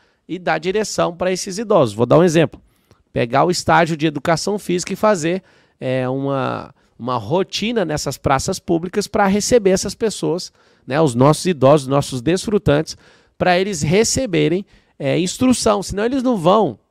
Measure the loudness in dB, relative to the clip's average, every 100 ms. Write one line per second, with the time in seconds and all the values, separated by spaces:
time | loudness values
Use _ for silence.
0 | _ _ -14 -8 -4 -4 -2 -2 -2 -2
1 | -2 -2 -4 -4 -6 -6 2 2 2 0
2 | 4 4 6 4 0 -2 _ _ _ _
3 | _ -4 0 2 2 0 2 2 2 0
4 | -2 -2 -2 -2 -2 -6 -4 -4 -4 -2
5 | 0 0 -2 -4 -8 _ _ -10 -4 -2
6 | -2 -4 -4 -2 -4 -6 -10 _ _ -10
7 | -4 -4 0 -2 -2 -4 -4 -2 -2 -4
8 | -6 -4 -2 -2 -2 -6 -2 -2 -2 -6
9 | -4 0 2 0 2 2 4 0 -2 -4
10 | -6 -4 -4 -4 -8 _ _ _ -4 0
11 | 2 4 4 4 0 2 6 4 4 -2
12 | -2 -4 -2 -2 0 0 2 0 -2 -10
13 | _ _ _ -4 0 2 0 -2 0 2
14 | 2 0 -2 0 0 0 -6 _ _ -8
15 | -2 -2 -2 0 2 2 2 0 -2 -4
16 | -2 -2 -2 0 4 4 2 -4 _